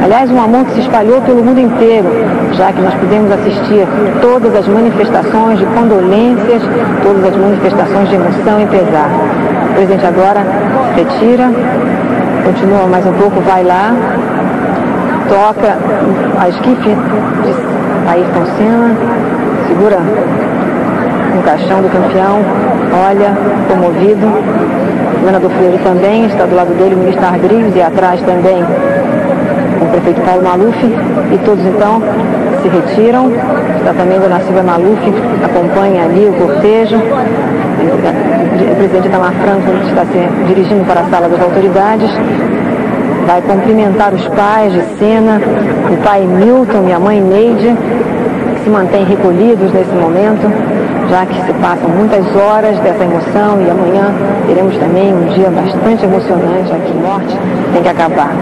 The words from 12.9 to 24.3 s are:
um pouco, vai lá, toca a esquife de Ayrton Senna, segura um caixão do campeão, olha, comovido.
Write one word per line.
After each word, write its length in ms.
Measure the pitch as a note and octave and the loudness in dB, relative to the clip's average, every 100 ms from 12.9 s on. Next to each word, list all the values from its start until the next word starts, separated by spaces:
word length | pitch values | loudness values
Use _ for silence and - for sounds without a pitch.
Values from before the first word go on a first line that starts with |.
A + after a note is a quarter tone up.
| F#3 F#3 | 0 0
um 80 | |
pouco, 280 | F3 G3+ G3 | 2 0 0
vai 220 | F3+ F#3 | 0 2
lá, 300 | F3+ F3+ G#3 A#3+ - - - - - - - - - - - - - | 2 2 0 0 -2 -4 -4 -4 -4 -4 -4 -4 -2 -2 -2 -4 0
toca 500 | G3+ G#3 G#3+ G#3+ F#3+ - - - - - - | 0 0 0 -2 0 -2 -2 0 0 -2 0
a 100 | F3+ | -2
esquife 400 | F3+ B3+ B3+ G#3+ | 0 0 0 0
de 680 | G#3 B3+ G#3 - - - - - - - - - | 0 0 -2 -2 -2 -2 -2 -4 -4 -4 -2 0
Ayrton 380 | E3+ F3 F3+ F3 - | 0 0 -2 -2 -2
Senna, 380 | G#3+ A#3 A#3 A3+ A#3 A#3 - - - - - | 0 2 2 0 -2 -2 -2 -2 -2 -2 -2
segura 300 | E3+ G3+ G3 E3 G#3+ - - - - - - - - - - - F#3+ | 2 2 2 0 -2 -2 -2 -2 -2 -2 -2 -4 -2 -4 -2 -2 0
um 40 | |
caixão 400 | F#3 D#3 - F#3+ | 0 0 0 0
do 80 | F#3+ | 0
campeão, 500 | F3+ F#3 F#3 G3 G3+ G3+ G3 G3+ - - F3 F#3+ | 0 0 0 0 0 0 -2 -2 -2 -2 0 2
olha, 240 | G3 G3+ G3+ G3+ G3+ G3 | 2 0 0 -2 -2 0
comovido. 1160 | F#3+ F3+ E3 F#3+ G#3 G#3+ | 0 0 2 2 2 2